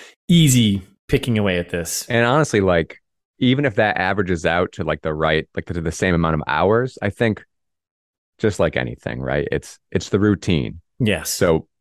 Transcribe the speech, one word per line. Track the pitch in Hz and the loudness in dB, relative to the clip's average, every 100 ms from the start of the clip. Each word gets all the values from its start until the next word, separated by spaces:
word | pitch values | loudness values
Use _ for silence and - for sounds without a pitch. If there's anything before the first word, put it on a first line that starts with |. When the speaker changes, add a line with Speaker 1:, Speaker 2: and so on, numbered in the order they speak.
| - _ - | -20 _ 2
Speaker 1:
easy | 170 151 127 107 98 - _ - | 4 4 4 2 0 -6 _ -4
picking | 139 - 110 | -2 0 0
away | 101 90 | 0 0
at | 85 | -2
this. | 87 82 - - | -6 -6 -8 -2
Speaker 2:
And | 120 | 0
honestly, | 120 143 147 110 | 2 2 2 2
like, | 95 87 80 - _ _ _ - | 4 2 0 -6 _ _ _ -2
even | 127 131 143 | 2 2 0
if | |
that | 104 107 - | 0 0 0
averages | 92 101 92 85 82 | -2 -2 -2 -2 0
out | 85 92 | 0 -2
to, | - | -4
like, | 78 78 | -6 -4
the | 80 | -4
right, | 78 78 80 - | -2 0 0 -2
like, | - - | -8 -8
to | 85 | -6
the | 82 | -6
same | - 95 | -2 0
amount | 85 82 78 | 2 0 -2
of | 62 | -2
hours, | 73 92 113 127 - | 0 2 2 -2 -4
I | 101 | -6
think | - 117 101 - _ _ _ _ _ _ _ _ _ | -2 -2 -2 -8 _ _ _ _ _ _ _ _ _
just | 110 - | -2 0
like | 85 64 | 0 0
anything, | 62 58 - 60 | -6 -6 -10 -8
right? | 65 71 69 | -4 -2 -2
It's, | 69 - - _ | -4 -8 -20 _
it's | 92 - | -6 -2
the | 104 | 0
routine. | 104 98 - 82 57 78 _ - | 2 2 0 -2 -2 -8 _ -4
Speaker 1:
Yes. | 113 90 - | -2 -2 -4
Speaker 2:
So | - 90 80 - _ | 0 2 2 -2 _